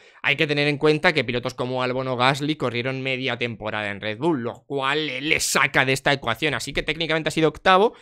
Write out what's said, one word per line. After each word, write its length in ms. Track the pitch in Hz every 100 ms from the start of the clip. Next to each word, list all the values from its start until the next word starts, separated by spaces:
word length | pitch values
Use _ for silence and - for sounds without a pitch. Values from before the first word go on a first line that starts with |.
| - -
hay 120 | 117 143
que 120 | 156
tener 200 | 147 147
en 120 | 143
cuenta 340 | 151 151 180
que 100 | 156
pilotos 300 | 120 123 127
como 300 | - 127 127
Albon 240 | 127 127 131
o 100 | 123
Gasly 380 | 127 139 147 151
corrieron 480 | 127 117 123 131
media 340 | 131 127 131 120
temporada 540 | 120 107 107 107 104
en 100 | 101
Red 160 | 104 107
Bull, 240 | 160 147
lo 220 | 117 98 _
cual 400 | 139 135 147 151
le 340 | 127 147 147
saca 460 | - - 139 151 131
de 80 |
esta 180 | 131 -
ecuación, 440 | 139 - - 160 123
así 180 | -
que 80 | 156
técnicamente 460 | 156 156 160 160 151
ha 40 |
sido 160 | 160 156
octavo, 460 | 151 196 185 220 -